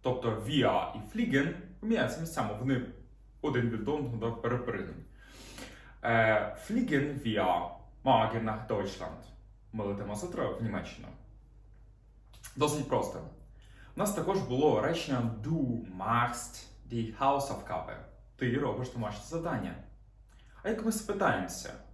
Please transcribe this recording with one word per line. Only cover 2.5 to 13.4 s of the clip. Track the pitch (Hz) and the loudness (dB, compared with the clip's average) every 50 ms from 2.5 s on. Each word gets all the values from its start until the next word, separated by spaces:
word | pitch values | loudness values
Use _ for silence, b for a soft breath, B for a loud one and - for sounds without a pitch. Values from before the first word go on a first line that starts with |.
| 104 - | -2 -2
вони | 123 135 131 113 98 - - - - - - - - - - - | 0 2 2 2 0 -4 -10 -14 -18 -20 -20 -20 -20 -20 -12 -4
один | - 151 127 123 117 117 | -2 2 2 2 2 2
від | 113 104 101 | 0 -2 -2
одного, | 135 151 147 135 123 117 | 0 0 0 -2 -4 -4
да, | 107 113 117 | -2 -2 -2
перепринуть. | - - - 120 123 120 - - 104 98 98 85 - - - B B B B B B B B B B B B B B B B B B B - | -2 -2 -2 0 0 0 -2 -2 -4 -4 -6 -8 -10 -12 -14 B B B B B B B B B B B B B B B B B B B 0
Е, | 117 117 113 110 110 107 107 - - - - - - | 2 4 6 6 6 6 4 2 0 -6 -8 -8 -2
fliegen | 214 262 - - 151 135 - 147 139 - - | 0 0 2 4 2 2 2 2 -2 -2 -2
wir | 117 104 101 92 92 87 87 - - - - - - - - - | 0 2 4 4 4 4 2 0 -4 -8 -14 -18 -20 -20 0 4
morgen | 131 - 113 110 - - 117 113 | 6 6 6 6 4 0 0 0
nach | 110 107 - - | -2 -2 -4 -2
Deutschland? | - 110 101 98 - - - - - - - - - - - - - - - - - 110 | -2 -2 0 0 -2 -4 -8 -10 -10 -10 -12 -16 -18 -20 -20 -20 -20 -20 -20 -20 -10 -6
Ми | 110 101 | -4 -2
летимо | 101 101 101 101 101 104 | -2 -2 -4 -4 -6 -6
завтра | 101 175 170 - 170 135 104 | -6 -6 -6 -2 -2 -2 -2
в | - 110 113 | -2 -2 -4
Німеччину. | 104 95 85 80 - - - - - - - - - - - - - - - - - - - - - - - - - - - - - - - - - - | -2 -2 -4 -6 -8 -12 -14 -14 -16 -16 -16 -18 -20 -20 -20 -20 -20 -20 -20 -20 -20 -20 -20 -20 -20 -20 -20 -20 -20 -20 -20 -20 -20 -20 -18 -18 -14 0
Досить | - 147 151 151 147 135 - | 2 2 2 4 0 0 2
просто. | 123 135 - - - - - - - - | 2 2 2 0 -6 -8 -10 -12 -14 -16